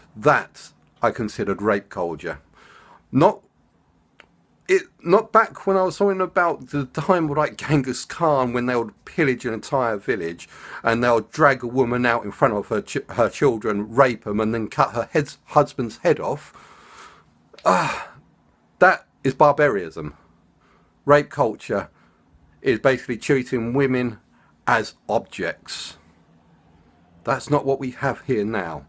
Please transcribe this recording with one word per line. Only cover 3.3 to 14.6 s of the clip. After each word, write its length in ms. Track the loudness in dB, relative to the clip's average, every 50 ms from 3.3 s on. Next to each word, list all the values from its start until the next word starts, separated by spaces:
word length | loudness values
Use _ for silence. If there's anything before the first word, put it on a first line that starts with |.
| 2 0 _ _ _ _ _ _ _ _ _ _ _ _ _ _ _ _ -20 _ _ _ _ _ _ _ 0 2
it, 140 | 2 2 0 -4 _ _
not 300 | 2 4 4 4 4 4
back 340 | 2 2 2 2 -4 -6 -2
when 100 | 0 0
I 60 | 2
was 140 | 0 0 0
talking 240 | 0 0 0 2 0
about 500 | -2 -2 0 0 0 0 0 -4 -8 -6
the 160 | -6 -6 -6
time 440 | -4 -6 -6 0 0 2 2 2 0
of, 60 | 0
like, 200 | -2 -2 -2 -4
Genghis 480 | -8 -2 0 0 2 2 0 -6 -8 -10
Khan, 480 | -12 -6 -2 2 2 2 2 2 0
when 140 | 0 -2 0
they 80 | 0 0
would 180 | 0 -2 -4 _ _ -20
pillage 400 | -8 -2 0 2 2 0 -2 -4
an 100 | -6 -6
entire 420 | -6 -6 -2 -2 0 0 0 -2
village 520 | -4 -2 -4 -4 -2 -4 -6 -8 -10 -16 _ -20 -20 -20 -18 -14 -4
and 200 | -2 0 0 2
they 80 | 2 2
would 200 | 2 2 0 -4
drag 320 | 0 2 4 4 4 2
a 60 | -4 -4
woman 360 | 0 0 0 2 0 0 2
out 200 | 0 0 0 -2
in 80 | -8
front 220 | -2 0 0 2 2
of 140 | -2 -4 -2
her 140 | -4 -4
ch-, 160 | -4 -4 -8 -8 -8 -6
her 180 | 0 2 2 2
children, 640 | 2 2 2 2 2 0 -2 -2 -2 -2 -4 -2 4
rape 320 | 4 4 4 2 -4 -6
'em, 140 | -4 -2 0
and 120 | 0 0
then 160 | -2 -2